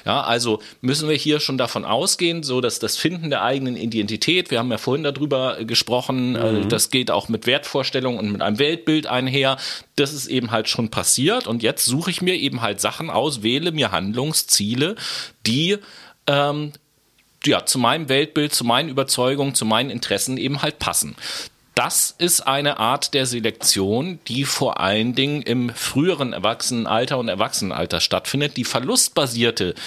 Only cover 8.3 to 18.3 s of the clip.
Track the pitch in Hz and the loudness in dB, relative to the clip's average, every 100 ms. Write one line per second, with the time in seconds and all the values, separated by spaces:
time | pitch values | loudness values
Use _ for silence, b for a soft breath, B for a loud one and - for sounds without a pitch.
8.3 | 104 90 107 143 165 165 156 - 127 131 | 0 0 2 2 2 2 0 2 -2 0
9.3 | 135 135 131 B B B - 139 151 127 | 2 2 0 B B B -2 -2 -2 -2
10.3 | 127 117 113 110 - 113 - 90 - 143 | -2 0 0 0 0 0 0 2 2 2
11.3 | 247 - 117 110 - - 131 175 170 180 | 0 0 0 0 0 0 0 0 0 0
12.3 | 185 139 131 117 101 104 - 160 92 143 | 0 -2 -2 -2 0 -2 -2 -2 0 0
13.3 | 131 107 131 170 156 117 90 95 113 147 | 0 0 0 0 0 0 0 0 -2 0
14.3 | 156 - - 104 123 156 220 B B B | -2 0 0 2 0 0 -2 B B B
15.3 | _ 107 123 165 202 B B B B - | _ 0 2 2 0 B B B B 0
16.3 | 143 143 147 151 - _ _ _ _ _ | 2 2 0 -6 -10 _ _ _ _ _
17.3 | _ 147 104 - 131 120 151 151 135 151 | _ 2 2 2 2 2 2 2 2 2